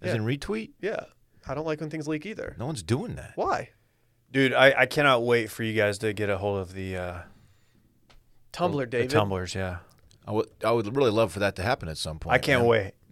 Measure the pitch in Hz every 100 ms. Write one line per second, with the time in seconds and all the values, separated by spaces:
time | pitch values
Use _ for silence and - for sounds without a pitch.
0 | 180 123 110 143 - 220 214 - 175 -
1 | - _ _ _ - 139 160 156 156 156
2 | 151 156 190 214 - - 131 135 80 127
3 | 220 - - - 359 - 117 _ _ _
4 | _ _ _ 135 131 123 135 131 131 151
5 | 143 123 123 120 110 - 113 107 104 101
6 | 110 101 104 92 101 98 92 95 92 92
7 | 90 87 - - _ _ _ _ _ _
8 | _ - _ _ _ - 175 147 123 120
9 | 127 139 101 92 90 95 92 85 - _
10 | _ _ - 107 - - 110 117 101 135
11 | 123 107 110 98 101 - 104 123 85 76
12 | 82 80 85 123 147 131 117 113 98 _
13 | _